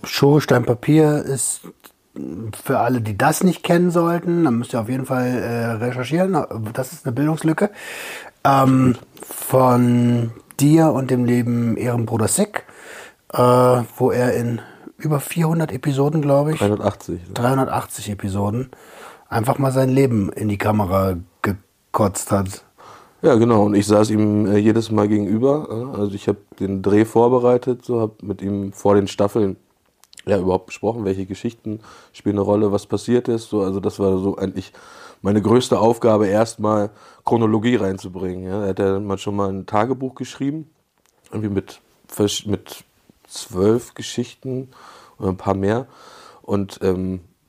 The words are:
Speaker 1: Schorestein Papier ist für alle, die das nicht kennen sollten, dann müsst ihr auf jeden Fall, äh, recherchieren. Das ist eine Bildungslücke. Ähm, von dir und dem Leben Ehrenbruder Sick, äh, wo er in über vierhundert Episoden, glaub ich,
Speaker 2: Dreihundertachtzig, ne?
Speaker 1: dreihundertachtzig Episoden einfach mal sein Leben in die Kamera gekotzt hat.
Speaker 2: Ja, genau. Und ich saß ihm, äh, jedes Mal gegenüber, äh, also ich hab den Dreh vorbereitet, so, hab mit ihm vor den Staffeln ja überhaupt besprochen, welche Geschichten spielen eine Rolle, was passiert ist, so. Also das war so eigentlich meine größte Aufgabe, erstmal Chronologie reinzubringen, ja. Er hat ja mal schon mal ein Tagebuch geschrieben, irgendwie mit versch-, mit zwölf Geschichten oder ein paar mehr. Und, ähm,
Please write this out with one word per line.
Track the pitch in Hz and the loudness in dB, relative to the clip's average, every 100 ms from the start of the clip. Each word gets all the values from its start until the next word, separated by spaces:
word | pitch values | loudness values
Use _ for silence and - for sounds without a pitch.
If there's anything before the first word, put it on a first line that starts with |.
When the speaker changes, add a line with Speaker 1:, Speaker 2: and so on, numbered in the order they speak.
Speaker 1:
Schorestein | - - 139 151 - 127 120 | -8 0 4 4 4 2 2
Papier | 117 - 156 151 147 | -2 2 4 4 2
ist | - 135 - - - - - _ _ - 65 90 113 - | -4 -6 -6 -8 -14 -20 -20 _ _ -14 -12 -10 -12 -8
für | - 135 | -4 -2
alle, | 123 127 | 0 -2
die | 110 101 | -2 0
das | 151 156 | 0 2
nicht | 185 - | 2 2
kennen | - 170 180 | 2 2 2
sollten, | 170 170 170 175 170 | 2 0 0 0 2
dann | 156 117 | 2 0
müsst | 117 | -2
ihr | 120 | -4
auf | 107 | -4
jeden | 131 127 | -4 -4
Fall, | 131 123 | -2 -2
äh, | 123 98 117 117 110 | -2 -4 -4 -4 -4
recherchieren. | 123 123 123 160 190 185 - 113 110 | -4 -6 -2 -2 0 -2 -4 -8 -8
Das | 117 - | -8 -8
ist | 156 131 | -8 -6
eine | |
Bildungslücke. | 120 151 160 160 156 208 - - - - - - - | -2 -2 0 -2 0 -2 -4 -16 -14 -14 -14 -18 -2
Ähm, | - 135 131 131 127 120 - - | 2 4 4 4 4 0 -6 -20
von | - - - 131 127 123 123 120 120 120 117 - - - | -16 -12 0 2 4 4 4 4 2 2 -2 -8 -12 0
dir | 143 160 156 | 4 6 4
und | 131 127 | 2 0
dem | 127 | 0
Leben | 120 123 117 120 117 - | 2 2 0 0 0 -2
Ehrenbruder | 123 120 113 117 110 | -2 -2 -2 0 0
Sick, | - 214 - - - - - - _ - | 0 -2 -4 -12 -20 -20 -20 -20 _ -6
äh, | - | 2
wo | 123 123 123 123 117 - 127 | 6 6 6 4 0 -2 0
er | - 123 | 2 0
in | 120 117 113 - - - - | 0 -2 -6 -10 -20 -20 -8
über | 151 147 | -4 -2
vierhundert | - 170 160 165 156 | -2 -2 0 0 -2
Episoden, | 127 151 135 143 156 | -4 -2 0 0 0
glaub | 143 139 147 | 2 2 2
ich, | 156 | 0
Speaker 2:
Dreihundertachtzig, | 101 104 104 - - 87 87 | 0 0 -2 -4 -8 -10 -8
ne? | |
Speaker 1:
dreihundertachtzig | 107 120 135 - 110 - - 104 | -4 0 0 -2 -4 -8 -10 -10
Episoden | 101 101 101 101 117 135 - - - - - - | -8 -4 -2 -2 -4 -8 -14 -20 -20 -20 -20 -6
einfach | 113 113 143 | -4 -2 0
mal | 135 | 0
sein | 131 131 | 2 2
Leben | 131 135 110 95 | 4 2 2 -2
in | - 107 | -2 -4
die | 101 | -2
Kamera | 104 104 95 98 95 87 - _ | 0 0 0 0 0 -2 -8 _
gekotzt | 104 98 _ _ _ - 104 - - | -6 -6 _ _ _ 0 0 -2 -2
hat. | 101 95 - - _ - - - _ | -2 -2 -8 -18 _ -20 -20 -20 _
Speaker 2:
Ja, | 175 113 | 2 4
genau. | 117 110 104 | 4 4 4
Und | |
ich | 101 101 | 2 4
saß | 104 107 | 4 4
ihm, | 107 107 104 104 | 2 2 2 2
äh, | 104 | 4
jedes | 107 113 110 | 4 2 2
Mal | 107 104 | 2 2
gegenüber, | 107 101 110 135 147 151 | 2 0 0 2 0 -4
äh, | 110 127 113 | -8 -8 -4
also | 104 | -4
ich | 98 - | -4 -4
hab | 101 _ - | -4 _ -8
den | 98 98 | -4 -2
Dreh | 98 104 | 2 4
vorbereitet, | 110 113 120 127 123 123 127 123 | 4 4 4 4 4 2 0 -4
so, | - 120 | -4 -2
hab | 107 - | -2 -4
mit | 98 95 | -10 -6
ihm | 98 101 98 | -4 -4 -6
vor | - 101 101 | -2 2 4
den | 98 | 2
Staffeln | - 101 120 98 92 _ _ _ _ _ - - | 0 0 0 -2 -4 _ _ _ _ _ -8 -2
ja | 98 | 0
überhaupt | 92 92 - | 2 -2 -4
besprochen, | - 104 117 98 | -6 -4 -2 -4
welche | 95 | -4
Geschichten | 95 95 120 - 110 107 - - - | -6 -8 -8 -8 -10 -12 -14 -20 -20
spielen | - 107 101 | -8 -2 0
eine | |
Rolle, | 98 104 104 | 2 2 2
was | 101 | -2
passiert | - 101 - 120 120 | -4 -6 0 0 0
ist, | 113 113 | -4 -2
so. | 107 | -4
Also | 95 95 | -2 -2
das | 101 - | -4 -2
war | 98 95 | 0 0
so | 98 - | -2 -4
eigentlich | 95 95 - - - - - - | -6 -6 -12 -16 -20 -20 -20 -6
meine | 98 104 | -2 2
größte | 104 120 - - | 4 4 4 2
Aufgabe, | 113 113 120 107 101 | 2 2 2 4 2
erstmal | 104 113 - 107 107 104 - - _ | 2 0 -2 -2 0 -2 -8 -20 _
Chronologie | - 117 110 110 117 120 | -2 0 2 0 2 0
reinzubringen, | 98 95 98 90 92 92 | 0 -6 -10 -10 -8 -8
ja. | 92 101 | -8 -6
Er | 101 | -4
hat | 95 | -2
ja | 98 98 | 0 -2
mal | 104 95 | -4 -6
schon | - | -6
mal | 101 98 | -4 -4
ein | 98 | -6
Tagebuch | 92 107 120 127 131 | -4 -2 0 -2 -8
geschrieben, | 127 127 - 139 156 151 _ _ _ _ _ _ | -10 -12 -6 -6 -6 -10 _ _ _ _ _ _
irgendwie | 107 107 | -6 -2
mit | 98 - - _ _ - | -2 -4 -10 _ _ -10
versch-, | - 104 - 107 | -2 -2 -2 -6
mit | 98 - - - _ _ _ _ | -6 -8 -20 -20 _ _ _ _
zwölf | - - 90 101 117 - | -18 -8 0 2 2 -2
Geschichten | - - - 120 - 131 127 131 - - - - - | -14 -10 -8 -8 -10 -8 -8 -10 -18 -20 -20 -20 -6
oder | 95 | -6
ein | 92 | -2
paar | 101 | -2
mehr. | 95 98 117 135 - - - - - | 0 0 0 -4 -14 -20 -20 -20 -18
Und, | - 101 95 - | -6 -4 -4 -4
ähm, | 101 92 92 92 - _ | -2 -2 -4 -8 -12 _